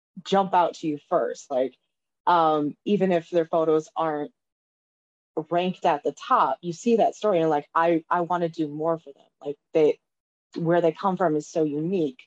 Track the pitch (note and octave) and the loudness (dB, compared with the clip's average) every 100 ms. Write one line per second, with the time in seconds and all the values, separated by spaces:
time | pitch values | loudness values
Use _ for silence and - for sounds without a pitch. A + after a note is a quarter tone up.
0 | _ G3 - G3 F#3+ F#3 E3 - D#3+ D3 | _ -20 -2 0 2 2 2 -2 -6 -8
1 | - E3 A#2 - - C3 C3 - _ _ | -2 -2 -2 -6 -4 -2 -2 -6 _ _
2 | _ _ - F3 D#3+ D3+ D3 - - G3+ | _ _ 0 4 4 2 -2 -6 -2 0
3 | F#3 F3 - F3 D#3+ E3+ D#3+ D#3 D#3 - | 2 0 0 -2 0 0 2 0 -2 -4
4 | D#3+ D3 D3 _ _ _ _ _ _ _ | -4 -4 -8 _ _ _ _ _ _ _
5 | _ _ _ - D#3 F3 F#3 - F3 D3 | _ _ _ -10 -4 -2 -2 -2 0 0
6 | D3 - - A#3+ D3+ - F3 E3 A#3+ A3 | -2 -6 0 2 2 -2 -8 -4 0 2
7 | - - G#3 F3 D#3+ D3 - D#3+ E3+ E3 | 2 0 0 0 2 0 -2 0 2 0
8 | - F3 E3+ F3 E3+ E3 D3+ D3+ E3 D#3+ | 0 -4 -2 -2 -4 -4 -6 -4 -4 -4
9 | - - _ _ D3 - _ D#3+ D3+ - | -8 -20 _ _ -12 -12 _ 2 2 2
10 | _ _ _ _ _ - E3 F3 E3 D#3+ | _ _ _ _ _ -6 0 2 2 0
11 | G3 F#3 F3 D3+ - E3+ D3+ D3 E3 F#3+ | -2 0 0 0 -2 -2 -2 -2 -2 -2
12 | D3 B2+ | -2 -6